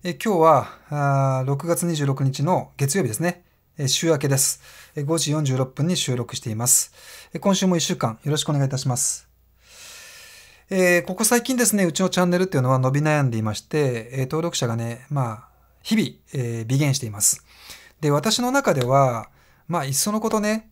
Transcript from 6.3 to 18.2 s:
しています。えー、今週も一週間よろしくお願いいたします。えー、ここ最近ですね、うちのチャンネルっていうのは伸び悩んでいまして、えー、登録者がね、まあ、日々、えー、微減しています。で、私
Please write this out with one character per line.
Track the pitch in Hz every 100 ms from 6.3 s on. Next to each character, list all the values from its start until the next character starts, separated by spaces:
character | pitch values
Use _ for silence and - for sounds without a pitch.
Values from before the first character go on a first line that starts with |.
し | -
て | -
い |
ま | 107 120
す。 | - - - - - -
え | 165
ー、 |
今 | 202
週 | 190 185
も | 175
一 |
週 | - 180
間 | 113 110
よ | 139
ろ | 147
し |
く | -
お |
願 | 147
い |
い | 135
た | 131
し | 135
ま | 123
す。 | - - _ _ _ _ _ - - - - - - - - - _
え | 190 180 175
ー、 |
こ | 175 185
こ |
最 | 220 240
近 | 233 247
で | 240
す | 208
ね、 |
う | 180
ち | -
の | 185
チ | 185
ャ |
ン | 180
ネ | 180
ル |
っ | 185
て | 139
い |
う |
の | 127
は | 131
伸 | 131
び | 139
悩 | 151 151
ん | 135
で | 113
い |
ま | 110
し | 107
て、 | - 156 139 117 113
え | 131
ー、 |
登 | 131 156
録 | 170 -
者 | 120
が | 117
ね、 | 117 117 -
ま | 143 120
あ、 | 107 - _ _ _
日 | - 220
々、 | 160 - _
え | 143 120 117
ー、 |
微 | 113 135
減 | 147
し | 131
て |
い | -
ま | 104
す。 | - - _ - - - - _
で、 | 147
私 | 147